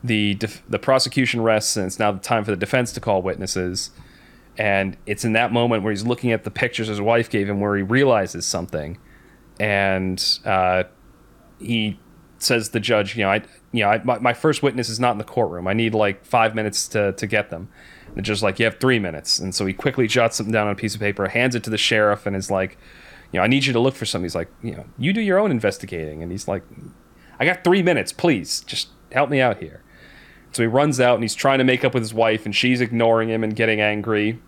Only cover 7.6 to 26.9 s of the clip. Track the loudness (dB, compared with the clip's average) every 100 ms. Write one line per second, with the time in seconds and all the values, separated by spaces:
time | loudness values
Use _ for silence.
7.6 | 0 0 2 2 4 2 0 -6 -6 -6
8.6 | -4 -6 -8 -12 -16 -20 -20 _ -20 -4
9.6 | 0 2 2 2 -2 -2 -2 -2 0 2
10.6 | 2 2 -2 _ -20 -20 _ -20 -20 -16
11.6 | -4 -2 -2 -6 -16 -20 -20 -8 0 0
12.6 | 0 -4 2 2 2 0 0 0 -2 -20
13.6 | _ 0 2 2 2 0 0 2 0 2
14.6 | 0 0 -6 0 0 0 -4 -2 -2 -2
15.6 | -2 0 2 2 0 0 -2 2 2 0
16.6 | -4 -4 -4 0 0 -2 -2 -2 -2 -10
17.6 | -14 -18 -20 -20 -14 -8 -4 0 0 2
18.6 | 0 2 0 2 0 -8 -4 -4 -4 -4
19.6 | -4 -2 -4 0 0 2 2 0 -2 0
20.6 | 0 -2 -6 -4 -4 -2 -2 2 0 0
21.6 | -4 -2 0 2 2 2 -2 -6 -2 -2
22.6 | -2 -6 -20 -20 -20 -20 -6 0 2 2
23.6 | 2 2 2 0 -6 -4 -4 -6 -8 -10
24.6 | -12 -12 -16 -6 -2 0 2 2 2 0
25.6 | 0 -2 -10 -8 -8 -8 -8 -8 -4 -6
26.6 | -6 -20 -20